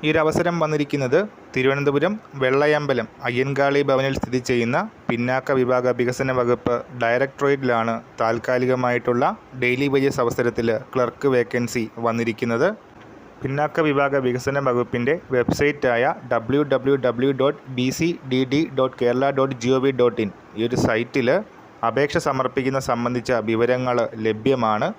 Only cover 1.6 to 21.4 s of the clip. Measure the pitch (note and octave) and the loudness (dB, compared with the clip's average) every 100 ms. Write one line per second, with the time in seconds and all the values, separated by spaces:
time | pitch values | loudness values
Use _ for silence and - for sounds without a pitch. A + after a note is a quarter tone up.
1.6 | C3 C#3 C#3+ C#3+ E3 G#3+ - C#3+ C3 C3+ | 0 2 0 2 0 -2 -10 -2 0 2
2.6 | D3 D3+ D3 B2 A2 - B2+ A#2+ C3 C3+ | 2 2 0 -2 -2 -6 -4 -2 0 2
3.6 | C#3 C#3 C#3 C3+ C3+ C3+ - B2+ B2 B2 | 2 2 2 2 0 -2 -2 -4 0 0
4.6 | A#2 C#3 G#3+ - - A#2 B2 C3 C3 C3+ | 2 -2 -4 -12 -6 -2 0 -2 0 0
5.6 | B2 B2+ B2 B2 A#2+ B2 C3+ B2+ A#2+ A#2+ | 2 2 2 0 0 0 -2 0 0 0
6.6 | - A#2+ - B2+ A#2 A#2+ C#3 - C#3+ C#3 | 0 -2 -4 -2 0 2 0 0 0 2
7.6 | C3 A#2 A2+ A2+ - - A#2 A#2 - B2+ | 2 0 0 -4 -8 -2 0 0 0 0
8.6 | B2+ B2+ B2 A#2+ A#2 A#2+ D3+ G#3+ - C3 | 0 0 0 0 0 0 0 -2 -12 -4
9.6 | B2 B2+ C#3+ C#3 C3+ C3+ A#2+ A#2+ A#2+ A2+ | -2 0 0 2 0 0 -2 0 -2 0
10.6 | A#2 A2 - B2+ A#2+ - C#3+ B2+ A#2 B2 | -2 -2 -4 -2 -2 0 0 2 0 -2
11.6 | A#2+ B2+ A2 - A#2 A#2 A#2 A2 A#2+ A#2 | -4 -4 -6 -4 -2 0 -2 -2 -2 0
12.6 | E3 A3 - - - - - - C3+ C#3 | 0 -2 -16 -20 -20 -20 -20 -10 -6 -2
13.6 | D3 - D#3 C#3 C#3 C#3 B2+ B2 C3 C#3 | -2 0 0 2 2 0 0 -2 -2 -2
14.6 | C3+ B2 A#2 A#2+ A#2+ E3+ - B2+ A#2+ - | 0 0 0 -2 0 -2 0 0 0 2
15.6 | D3 D3 C3 A#2 C3 F3 B2 A#2+ A2+ C#3 | 0 0 0 2 0 -2 -2 -2 0 0
16.6 | D3 C3+ C3 C#3 B2+ A#2 C3+ C3+ C3 D3+ | 2 0 2 2 2 0 0 2 0 0
17.6 | - B2+ B2+ B2+ E3 E3 C3+ B2+ C3 C#3 | -8 -4 -2 0 -2 -2 -2 -2 0 0
18.6 | D#3+ C3+ C3 - A#2+ A#2+ C#3 C3+ C3+ C3 | -2 0 -2 0 0 2 0 0 -2 -2
19.6 | A#2 C3 C3+ C3 A#2+ A2+ G#2+ - - G#2 | 0 2 2 2 0 2 -6 -6 -16 -6
20.6 | A#2 B2 - A2+ A#2+ C#3+ A#2+ E3+ | -2 0 0 0 0 0 2 0